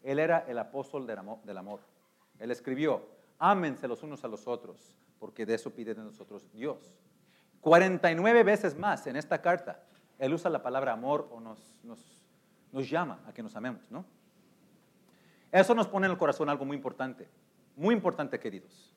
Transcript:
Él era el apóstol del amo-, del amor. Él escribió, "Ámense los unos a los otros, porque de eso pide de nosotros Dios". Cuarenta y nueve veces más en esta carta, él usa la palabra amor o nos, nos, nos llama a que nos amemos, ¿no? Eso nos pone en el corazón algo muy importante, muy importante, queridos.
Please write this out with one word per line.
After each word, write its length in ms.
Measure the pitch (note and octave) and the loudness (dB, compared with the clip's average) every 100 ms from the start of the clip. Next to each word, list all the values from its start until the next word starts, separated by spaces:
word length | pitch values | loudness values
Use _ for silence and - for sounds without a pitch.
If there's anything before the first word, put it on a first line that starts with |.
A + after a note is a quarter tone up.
Él 160 | C3+ D3 | -2 0
era 200 | D#3+ E3 - | 2 2 0
el 100 | A#2+ | -6
apóstol 480 | G#2+ C#3 C3+ D3 B2 | -6 -8 -8 -10 -8
del 100 | G#2 | -10
amo-, 220 | F#2+ A2 G#2 | -12 -16 -14
del 120 | F#2+ | -14
amor. 220 | F#2+ G2+ _ _ _ _ _ _ | -12 -16 _ _ _ _ _ _
Él 140 | A#2 | -8
escribió, 560 | B2 - C3 D3+ B2 - - _ _ | -8 -6 -2 0 -2 -6 -20 _ _
"Ámense 480 | E3+ G3+ E3 C3 B2+ | 2 2 0 -4 -8
los 160 | A#2 | -8
unos 180 | D#3 C#3 B2 | -10 -12 -12
a 20 | |
los 220 | G#2+ - | -12 -8
otros, 480 | A#2+ - - _ _ _ _ | -8 -8 -20 _ _ _ _
porque 280 | A2 - G#2+ | -18 -10 -4
de 80 | |
eso 160 | A2+ C#3 | -4 -4
pide 220 | - A2+ G#2+ | -12 -10 -10
de 60 | |
nosotros 500 | A2 G#2+ G2+ G#2 - | -12 -18 -18 -18 -18
Dios". 420 | G#2+ C#3 C3 - _ _ _ _ _ _ _ | -10 -10 -10 -14 _ _ _ _ _ _ _
Cuarenta 500 | - E3+ F#3 F#3 F3 | 8 8 8 4 2
y 40 | E3 | 4
nueve 280 | G3+ A#3 | 6 8
veces 340 | G3+ G#3 G3+ C#3+ | 8 4 2 -2
más 300 | G3+ F3 - | -2 -2 -4
en 80 | C3 | -8
esta 260 | D3+ D#3 | -4 -2
carta, 400 | E3+ F3 - - _ _ _ _ | 2 0 -2 -16 _ _ _ _
él 140 | C3+ | -2
usa 180 | D#3+ F3 | 0 -2
la 100 | C#3+ | -2
palabra 300 | B2+ C3 C3+ | -2 -2 -2
amor 380 | A2+ B2 D3 - | -4 -2 -2 -4
o 80 | A#2 | -14
nos, 380 | A2+ A2 - _ | -16 -18 -20 _
nos, 380 | A#2 A2+ - _ _ _ _ _ _ | -20 -20 -20 _ _ _ _ _ _
nos 160 | C3+ C3+ | -8 -2
llama 320 | D#3 E3+ F#2+ - | -2 -2 -8 -16
a 80 | |
que 80 | - | -16
nos 140 | A2 A2 | -14 -10
amemos, 340 | A#2+ A2+ _ | -10 -10 _
¿no? 140 | B2+ F#3 _ _ _ _ _ _ _ _ _ _ _ _ _ _ | -16 -16 _ _ _ _ _ _ _ _ _ _ _ _ _ _
Eso 200 | F3+ F#3+ | 6 6
nos 140 | A#3 G3 | 6 4
pone 180 | G3 F#3+ | 2 0
en 40 | |
el 60 | F3+ | 2
corazón 320 | D#3 C#3 D3 | 2 2 0
algo 160 | C#3+ C3+ | -2 -2
muy 100 | C#3+ | -6
importante, 540 | C3 - C3 - - _ _ _ _ - | -8 -8 -10 -10 -18 _ _ _ _ -2
muy 180 | F3 A#3 | 2 2
importante, 460 | F#3 - C#3+ B2 | 2 -2 -6 -4
queridos. 520 | A#2 F#2+ - - _ | -8 -10 -18 -20 _